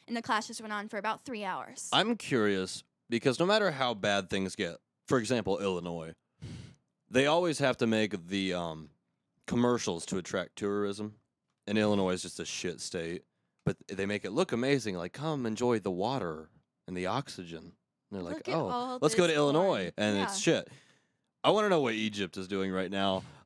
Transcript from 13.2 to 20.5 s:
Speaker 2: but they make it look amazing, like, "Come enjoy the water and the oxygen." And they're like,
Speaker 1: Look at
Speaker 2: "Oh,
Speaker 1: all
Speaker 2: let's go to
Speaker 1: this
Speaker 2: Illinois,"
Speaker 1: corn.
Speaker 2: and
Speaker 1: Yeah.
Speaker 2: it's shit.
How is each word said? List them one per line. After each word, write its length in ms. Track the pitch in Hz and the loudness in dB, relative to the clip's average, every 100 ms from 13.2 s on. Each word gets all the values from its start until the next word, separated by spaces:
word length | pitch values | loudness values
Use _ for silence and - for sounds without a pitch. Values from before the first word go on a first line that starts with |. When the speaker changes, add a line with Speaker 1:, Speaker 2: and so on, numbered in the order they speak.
| - _ _ _ - | -12 _ _ _ -6
Speaker 2:
but 120 | - - | -4 -6
they 180 | 95 98 | -4 -2
make 200 | 104 98 | -2 -2
it 60 | |
look 200 | 127 190 | -2 0
amazing, 440 | 117 131 139 104 90 | 0 2 0 0 -4
like, 180 | 90 | -6
"Come 320 | 135 160 143 113 | -6 -4 -2 -2
enjoy 340 | 107 123 113 | 0 2 2
the 120 | 95 | 0
water 580 | 90 110 135 87 78 78 _ _ _ - | -2 0 -2 -4 -6 -12 _ _ _ -8
and 80 | 92 | -4
the 120 | 90 | -2
oxygen." 520 | 123 - - 87 82 | -2 -4 -10 -12 -14
And 100 | 82 - _ _ _ | -16 -20 _ _ _
they're 100 | 95 | -8
like, 140 | 85 320 | -8 -8
Speaker 1:
Look 120 | - | -2
at 60 | 165 | -2
Speaker 2:
"Oh, 140 | 123 | 0
Speaker 1:
all 300 | 247 254 247 | -4 -6 0
Speaker 2:
let's 140 | - 220 | 2 4
go 80 | |
to 40 | 170 | 4
Speaker 1:
this 80 | 151 | 4
Speaker 2:
Illinois," 460 | 147 151 190 117 | 4 4 4 2
Speaker 1:
corn. 80 | 85 - | -2 0
Speaker 2:
and 200 | 104 101 | 2 2
Speaker 1:
Yeah. 60 | 95 | 0
Speaker 2:
it's 120 | 98 | 0
shit. 300 | 165 | 2